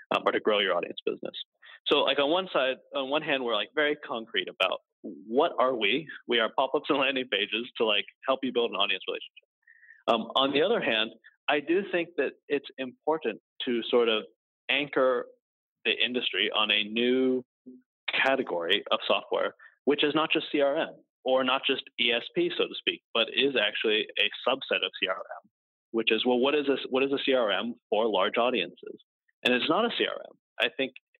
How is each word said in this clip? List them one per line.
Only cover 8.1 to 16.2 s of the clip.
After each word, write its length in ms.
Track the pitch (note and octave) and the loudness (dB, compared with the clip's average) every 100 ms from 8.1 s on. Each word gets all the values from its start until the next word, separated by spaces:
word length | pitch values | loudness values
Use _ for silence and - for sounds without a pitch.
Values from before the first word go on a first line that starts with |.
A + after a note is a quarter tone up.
| _ - | _ -2
help 140 | C3 | -2
you 80 | B2+ | 0
build 200 | A#2+ A#2 | 0 0
an 60 | F#2+ | 0
audience 280 | G2+ F#2 - | -2 -2 -4
relationship. 420 | - - - _ _ _ _ - - - | -8 -10 -20 _ _ _ _ -20 -4 2
Um, 220 | A2+ - - | 2 2 0
on 160 | C3+ | 2
the 100 | C#3+ | 2
other 180 | F#3 A3 | 2 2
hand, 300 | C#3+ A2 A2 - - _ - | 2 0 0 -6 -20 _ -2
I 120 | D3+ | -2
do 220 | C#3+ F3+ G3 | 2 0 0
think 160 | F3 E3+ D3+ | -4 -4 -2
that 160 | B2+ - - | -4 -4 -4
it's 180 | C#3+ - - | -4 -4 -10
important 640 | C3 - - D#3 A#2 G2+ _ _ - | -10 -6 -4 -2 -2 -6 _ _ -2
to 140 | A#2 A2 | -2 2
sort 180 | B2 A#2 | 4 4
of 160 | A2 - _ _ _ - | 2 -2 _ _ _ -2
anchor 560 | C3 C#3+ D3 C3 B2 - _ _ _ _ _ | -2 0 2 2 2 -4 _ _ _ _ _
the 80 | A#2 | -2
industry 580 | - A2+ B2 | 0 0 -2